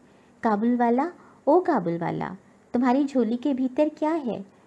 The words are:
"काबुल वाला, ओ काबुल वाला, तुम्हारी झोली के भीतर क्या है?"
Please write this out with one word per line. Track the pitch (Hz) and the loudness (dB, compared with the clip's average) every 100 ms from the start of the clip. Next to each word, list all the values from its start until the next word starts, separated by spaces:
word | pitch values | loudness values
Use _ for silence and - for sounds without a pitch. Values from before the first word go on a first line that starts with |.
| - - _ - | -20 -20 _ -6
"काबुल | 226 208 233 240 | -2 0 2 2
वाला, | 240 240 339 - - - - | 2 2 0 -6 -20 -6 2
ओ | 339 | 4
काबुल | 359 247 170 170 | 4 0 0 -4
वाला, | 165 160 - 190 - _ _ | -4 -4 -6 -10 -18 _ _
तुम्हारी | 240 254 262 | 0 2 2
झोली | 277 262 220 247 | 2 0 0 -2
के | 294 | -2
भीतर | 254 262 254 302 | -2 -2 0 0
क्या | 302 302 | 0 -2
है?" | 330 254 196 196 - | -2 -4 -8 -10 -20